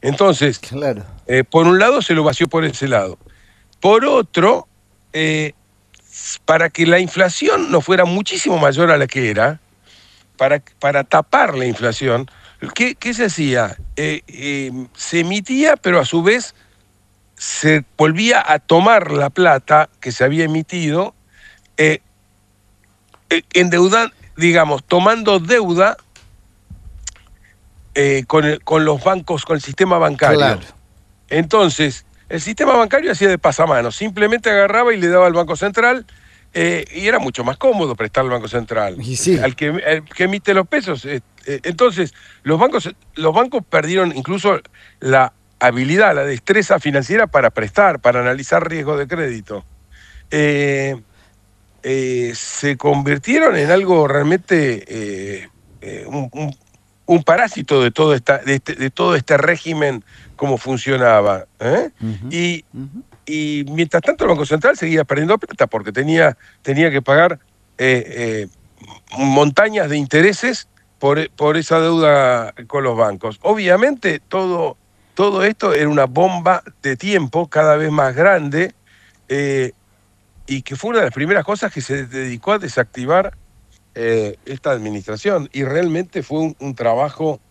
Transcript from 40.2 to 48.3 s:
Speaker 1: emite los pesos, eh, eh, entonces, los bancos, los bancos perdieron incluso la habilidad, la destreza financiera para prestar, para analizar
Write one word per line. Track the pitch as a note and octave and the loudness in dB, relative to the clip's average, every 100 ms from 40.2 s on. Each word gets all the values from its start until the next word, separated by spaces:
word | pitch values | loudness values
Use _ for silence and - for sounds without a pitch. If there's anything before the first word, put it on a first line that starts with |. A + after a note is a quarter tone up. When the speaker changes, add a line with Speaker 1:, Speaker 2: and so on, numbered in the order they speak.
| F#3 | -2
Speaker 1:
emite | G3 G3+ | -2 0
los | F#3+ F#3 | 0 0
pesos, | G3+ F#3+ C#3+ C3+ | -4 -4 -8 -8
eh, | C#3 _ _ - | -10 _ _ -10
eh, | C#3 | -8
entonces, | E3+ E3+ B3 F3 E3 _ - - | -8 0 0 0 -6 _ -20 -12
los | C3+ D#3+ | -2 2
bancos, | B3 C#4 - - _ - | 2 0 -6 -16 _ -2
los | D#3+ | 0
bancos | E3+ B3 C#4+ C#4+ | 2 0 -2 -2
perdieron | D#3+ D3+ F#3 F3+ C#3 | -2 0 0 0 -2
incluso | C3 G3 G3+ F#3 - _ - _ | -6 -2 0 -2 -4 _ -20 _
la | C3 C3 B2+ _ _ _ | 2 2 2 _ _ _
habilidad, | B2 B2 C3 F3+ G#3+ D3 | 0 0 -2 2 2 2
la | C#3+ | -2
destreza | B2+ - G3 G3+ F#3 | -6 0 0 2 0
financiera | D#3 C#3 C3 G#3 G#3 | 2 -2 0 0 2
para | C#3+ A#2+ | 2 2
prestar, | - G#2+ G3 G3+ C#3+ | 0 -4 2 2 4
para | B2 B2 | 2 2
analizar | B2 | 0